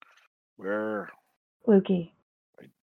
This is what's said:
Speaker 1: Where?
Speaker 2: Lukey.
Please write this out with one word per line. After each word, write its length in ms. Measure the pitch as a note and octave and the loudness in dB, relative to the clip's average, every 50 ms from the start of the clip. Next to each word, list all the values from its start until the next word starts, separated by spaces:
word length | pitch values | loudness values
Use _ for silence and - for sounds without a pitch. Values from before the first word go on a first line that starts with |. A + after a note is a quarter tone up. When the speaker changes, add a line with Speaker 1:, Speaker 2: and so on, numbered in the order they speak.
| - - _ _ _ _ _ _ _ _ _ | -20 -20 _ _ _ _ _ _ _ _ _
Speaker 1:
Where? 540 | - F#2+ F#2+ G#2 G#2+ G#2+ A2 G#2+ G#2 F#2 - - - _ _ _ _ _ _ _ _ - | -14 -8 -6 -6 -4 -4 -6 -6 -8 -8 -10 -16 -20 _ _ _ _ _ _ _ _ 2
Speaker 2:
Lukey. 460 | - G#3+ G3 F#3+ - G3 F3+ E3+ E3 _ _ _ _ _ _ _ _ _ - - - - _ _ _ | 4 4 4 4 2 -2 -4 -4 -8 _ _ _ _ _ _ _ _ _ -20 -20 -20 -20 _ _ _